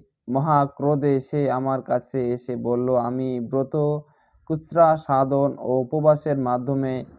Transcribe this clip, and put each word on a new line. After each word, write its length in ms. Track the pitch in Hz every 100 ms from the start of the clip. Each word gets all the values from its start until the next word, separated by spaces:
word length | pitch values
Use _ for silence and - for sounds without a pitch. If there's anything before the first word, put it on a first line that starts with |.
| - _ -
মহাক্রোধে 920 | 131 156 147 139 - 143 147 143 135
সে 320 | - 147 139
আমার 300 | 127 135 131
কাছে 500 | - 127 - 135 123
এসে 240 | 123 - 120
বলল, 400 | 117 120 127 123
"আমি 440 | 120 127 131 123
ব্রত, 600 | 117 135 135 156 147 147 - _ _ _ -
কুৎসা 520 | 160 160 165 160 156
সাধন 600 | 151 135 135 139 139 -
ও 200 | 117 131
উপবাসের 580 | 127 156 151 147 156 139
মাধ্যমে 680 | 127 123 127 135 135 131 135